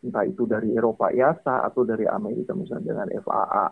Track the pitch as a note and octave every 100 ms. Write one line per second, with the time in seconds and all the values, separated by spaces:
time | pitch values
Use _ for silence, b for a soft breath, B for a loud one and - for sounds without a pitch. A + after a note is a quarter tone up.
0 | B2 G#2+ F#2+ F#2+ A#2 G#2+ A2 A2+ A2+ A2
1 | F#2 - C3 D#3+ - B2+ G#2 - A#2 A2
2 | G#2 - G#2 - - - - A#2 - A2
3 | G#2 G#2 - - G2 G2+ F#2+